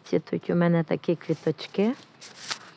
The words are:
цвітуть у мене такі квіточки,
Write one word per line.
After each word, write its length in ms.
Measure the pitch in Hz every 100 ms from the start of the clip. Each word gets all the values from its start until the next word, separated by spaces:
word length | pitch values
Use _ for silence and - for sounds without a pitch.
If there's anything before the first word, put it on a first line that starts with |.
| -
цвітуть 400 | 175 - 175 -
у 60 | 175
мене 280 | 170 170
такі 320 | 160 165 - 165
квіточки, 800 | - 156 165 151 - - 214 277 - - - - - - -